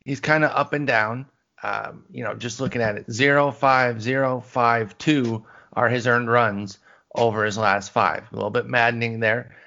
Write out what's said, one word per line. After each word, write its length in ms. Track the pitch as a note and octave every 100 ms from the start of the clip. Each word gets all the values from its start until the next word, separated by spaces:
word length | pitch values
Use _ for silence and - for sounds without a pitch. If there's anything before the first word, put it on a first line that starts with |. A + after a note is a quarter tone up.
| -
He's 140 | C#3
kinda 360 | - D#3 D3+ -
up 180 | C#3+
and 140 | D3 C#3
down. 380 | A#2 G#2+ B2 C3+ _ _ _
Um, 440 | G#2 G#2+ - - -
you 120 | B2+
know, 100 | A2
just 260 | G#2+ A#2+ A2+
looking 220 | C3 B2
at 140 | A2+ G#2
it, 140 | -
zero, 400 | A2 C#3 C#3+ C#3+
five, 500 | B2+ C3+ C3 B2 A2+
zero, 380 | A2 C3+ C3+ B2+
five, 560 | A#2 C3 A#2 A#2 G#2+ -
two 480 | - D3+ A#2+ A2 - - _
are 180 | - A#2
his 180 | B2 B2
earned 220 | A#2+ A#2
runs 480 | A#2+ A2+ G2+ G2+ - _ _ _ -
over 300 | A#2 G#2+ G#2+
his 120 | G#2
last 340 | G#2+ G2+ G2
five. 320 | G2+ F#2 D#2 -
A 40 | -
little 140 | G#2
bit 180 | A#2+ A#2+
maddening 520 | B2 A#2 A#2+ A#2 A2+
there. 360 | A2 A#2 A#2 -